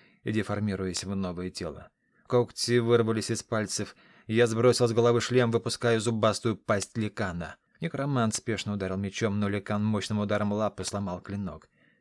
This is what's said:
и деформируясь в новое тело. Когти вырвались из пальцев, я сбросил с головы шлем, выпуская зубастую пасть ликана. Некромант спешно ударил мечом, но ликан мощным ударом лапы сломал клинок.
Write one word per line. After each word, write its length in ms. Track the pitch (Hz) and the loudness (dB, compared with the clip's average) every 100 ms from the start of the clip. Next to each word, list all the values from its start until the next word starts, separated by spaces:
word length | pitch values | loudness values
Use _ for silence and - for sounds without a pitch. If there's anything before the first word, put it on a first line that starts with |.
| _ _ | _ _
и 100 | 117 | -4
деформируясь 720 | 107 101 104 107 92 92 87 | -4 -2 -2 -2 -2 -4 -6
в 100 | 92 | -6
новое 360 | 98 92 87 92 | -6 -6 -6 -8
тело. 400 | - 85 73 - _ _ _ - | -8 -10 -10 -16 _ _ _ 0
Когти 520 | 123 117 - - 120 | 2 2 -2 2 2
вырвались 520 | 117 117 110 110 - | 6 4 4 0 -2
из 120 | 110 | -4
пальцев, 520 | - 113 104 - 101 - _ _ - | -4 -4 -2 -4 -8 -12 _ _ -2
я 200 | 110 120 | 2 4
сбросил 400 | 113 123 117 120 | 6 6 6 4
с 60 | |
головы 280 | 113 120 117 | 4 4 4
шлем, 300 | - 123 117 | 4 4 4
выпуская 480 | 117 117 - 120 113 | 2 -2 -2 0 2
зубастую 580 | 110 113 110 101 117 98 | 0 2 2 2 0 -2
пасть 400 | - 104 - 117 | 0 -2 -2 -4
ликана. 600 | 107 - 95 85 - - _ - | -4 -4 -6 -6 -10 -12 _ -10
Некромант 540 | 165 - 143 131 110 | -8 -4 -2 2 0
спешно 400 | - - 104 107 | 0 -4 -4 -4
ударил 220 | 101 92 95 | -4 -2 -2
мечом, 440 | 98 - 110 104 | -4 -2 -2 0
но 80 | 101 | 0
ликан 360 | 101 - 104 | -2 -2 -2
мощным 360 | 107 104 - 107 | 0 0 -2 -2
ударом 320 | 104 104 104 | 0 0 0
лапы 320 | 104 104 - | 0 -2 -4
сломал 360 | - 101 98 90 | -6 -6 -6 -8
клинок. 480 | - 101 95 76 _ _ _ _ | -8 -6 -6 -10 _ _ _ _